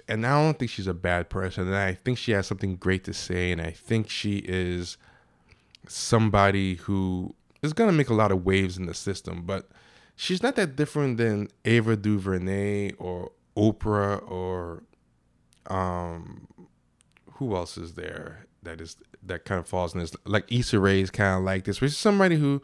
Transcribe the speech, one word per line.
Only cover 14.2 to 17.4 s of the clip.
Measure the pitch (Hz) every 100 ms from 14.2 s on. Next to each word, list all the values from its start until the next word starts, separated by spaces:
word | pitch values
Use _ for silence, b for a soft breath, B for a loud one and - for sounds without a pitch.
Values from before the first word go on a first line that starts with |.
| -
or, | 92 92 90 85 82 - _ _ _ _ _ _ _ -
um, | 95 92 90 87 82 82 - - - - _ _ _ _ _ _
who | -